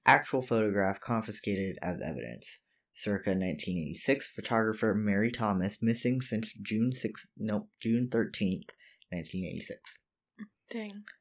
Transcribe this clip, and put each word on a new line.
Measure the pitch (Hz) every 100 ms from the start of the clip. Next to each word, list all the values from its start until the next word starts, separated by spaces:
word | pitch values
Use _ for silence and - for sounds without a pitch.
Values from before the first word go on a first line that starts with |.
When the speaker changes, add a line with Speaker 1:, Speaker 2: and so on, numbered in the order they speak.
| -
Speaker 1:
Actual | 139 - 135
photograph | 123 113 107 101 95 98
confiscated | - 113 110 104 - 98 95 -
as | 90 90
evidence. | - 62 58 58 - - _ _ _
Circa | - 107 101 - 95
nineteen | 92 82 - 90
eighty-six, | 73 78 - 139 -
photographer | - - 113 110 107 110 104
Mary | 104 98 117
Thomas, | 123 110 95 95 -
missing | 113 117 123 131
since | 123 110 110
June | - 101 107 123
sixth, | 127 110 - - -
nope, | 107 104 - -
June | 113 117 123
thirteenth, | 117 104 - 98 95 - - - - -
nineteen | 87 78 92 87
eighty-six. | 85 - - - - _ _ _ - 214 _ -
Speaker 2:
Dang. | 233 214 202 208 -